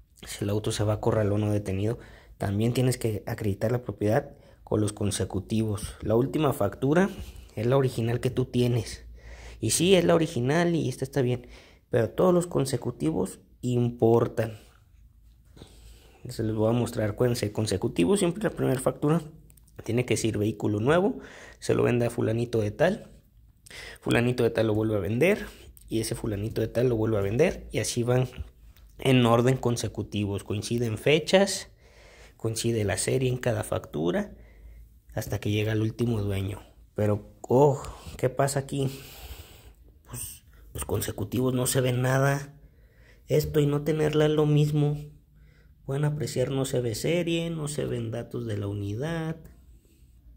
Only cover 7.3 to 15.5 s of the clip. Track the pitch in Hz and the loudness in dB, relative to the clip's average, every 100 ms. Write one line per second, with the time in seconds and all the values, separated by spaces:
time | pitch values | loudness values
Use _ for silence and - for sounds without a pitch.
7.3 | - - - 117 139 131 - 117 120 131 | -16 -12 -4 2 2 2 0 -2 0 0
8.3 | 123 127 123 123 120 - - - - - | 0 0 2 2 2 -2 -10 -16 -20 -18
9.3 | - - - 113 - 175 185 170 170 160 | -18 -18 -6 -2 2 6 6 6 4 2
10.3 | - 123 160 175 165 131 131 131 143 123 | 0 0 2 2 0 -2 -4 -4 0 0
11.3 | 123 - - - - _ 120 110 - 185 | -2 -6 -20 -20 -20 _ 0 0 2 4
12.3 | 175 170 139 135 - - - 151 180 190 | 4 2 -2 -2 -2 -4 -4 -2 -2 -4
13.3 | - - - 127 123 120 120 113 117 120 | -8 -20 -8 -2 0 0 4 6 6 4
14.3 | - 113 107 - _ _ - - - - | 0 -4 -8 -20 _ _ -20 -20 -20 -20
15.3 | - - | -20 -20